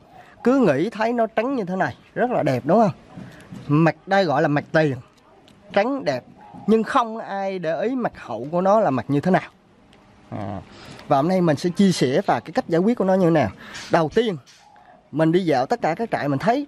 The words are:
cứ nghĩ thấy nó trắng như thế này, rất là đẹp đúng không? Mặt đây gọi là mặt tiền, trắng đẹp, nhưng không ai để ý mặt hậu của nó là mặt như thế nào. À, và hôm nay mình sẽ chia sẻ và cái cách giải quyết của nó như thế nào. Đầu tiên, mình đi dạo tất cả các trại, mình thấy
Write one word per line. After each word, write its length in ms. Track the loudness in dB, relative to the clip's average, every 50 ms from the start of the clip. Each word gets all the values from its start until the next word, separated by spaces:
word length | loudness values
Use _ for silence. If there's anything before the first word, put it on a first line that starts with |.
| _ _ -20 -20 -20 -20 -20 -4 0
cứ 140 | 2 2 4
nghĩ 320 | 4 4 4 2 0 -4
thấy 220 | -4 -4 -2 -2 0
nó 140 | 0 -2
trắng 300 | -2 0 -2 -2 -2 -2
như 80 | -4 -4
thế 120 | -4 -2
này, 200 | -2 -2 -4 -4 -10 -20 -14 _
rất 160 | -2 -2 0
là 120 | 0 0 0
đẹp 200 | 0 -2 -2 0
đúng 140 | 2 4 4
không? 120 | 4 2 0 -4 -14 -20 -20 -18 -18 -18 -20 -20 -20 -20 -18 -18 -4
Mặt 300 | 0 2 4 4 2 0 -2 _
đây 180 | 0 2 2 2
gọi 180 | 2 2 0 2
là 60 | 2
mặt 160 | 0 0 -2 0 0
tiền, 240 | 2 2 2 0 -4 -10 -18 _ _ _ _ _ _ _ -20 -20 _ _ -4 0
trắng 320 | 0 0 0 -2 -4 -2
đẹp, 200 | -4 -4 -4 -6 -12 -20 -20 -20 -20 -20 -10 0
nhưng 160 | 2 2 2 2
không 360 | 2 0 0 0 0 -4 -10
ai 400 | -10 -8 -8 -6 -6 -6 -6 -4
để 220 | -4 -4 -4 -2 -2
ý 120 | -4 -2
mặt 180 | -2 -4 -4 -6
hậu 300 | -8 -12 -10 -8 -8 -8 -4
của 100 | -2 0
nó 200 | 2 4 4 4
là 100 | 4 2
mặt 140 | 0 0 -2 0
như 120 | -2 0
thế 100 | 2 2
nào. 200 | 0 0 0 -2 _ _ _ _ _ _ _ _ -20 -20 -20 -20 -20 -20 _ -14
À, 300 | -12 -10 -8 -8 -10 -10 -12 -16 -20 -20 -20 -20 -20 -20 -4 0
và 80 | 0
hôm 120 | 2 2 2
nay 120 | 2 2
mình 160 | 2 2 0
sẽ 140 | 0 -2 -4
chia 220 | 0 2 2 2 4
sẻ 280 | 2 0 0 0 -2 0
và 140 | 0 -2 -2
cái 120 | -2 -4 -6
cách 160 | -6 -4 0
giải 120 | 0 0
quyết 180 | 2 2 0 0
của 60 | 0
nó 100 | 0 2
như 100 | 2 4
thế 60 | 4
nào. 200 | 4 4 2 0 -2 -8 -20 -18 -18 -18 -10 -2 0
Đầu 180 | 0 0 2 0
tiên, 220 | 0 0 0 -4 -6 -10 _ -20 _ -20 -20 _ -20 -20 -20 -20 -20 _ _ -2
mình 200 | 0 2 4 4
đi 120 | 2 2
dạo 220 | 2 2 2 2
tất 140 | 0 -2 -2 0
cả 120 | -2 -2
các 160 | -2 -4 -4
trại, 180 | -4 -4 -2 -2
mình 100 | -2 -2
thấy 280 | 0 0 0 0 -2